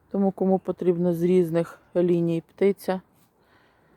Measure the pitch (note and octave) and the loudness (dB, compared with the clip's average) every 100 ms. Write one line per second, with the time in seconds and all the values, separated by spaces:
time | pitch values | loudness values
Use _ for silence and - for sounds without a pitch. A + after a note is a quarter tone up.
0 | _ G3+ G3 - F#3+ F#3+ - F3+ F3+ F3 | _ -2 -2 0 0 0 -2 -4 -2 0
1 | F3+ E3 F3+ F#3 E3 E3+ E3 - _ F3 | 0 0 2 2 2 -2 -4 -8 _ -2
2 | F3 E3+ E3+ E3 - - G3 F#3+ - F#3 | 0 2 0 -2 -6 -2 0 0 -4 -8
3 | - _ _ _ _ _ _ _ _ | -8 _ _ _ _ _ _ _ _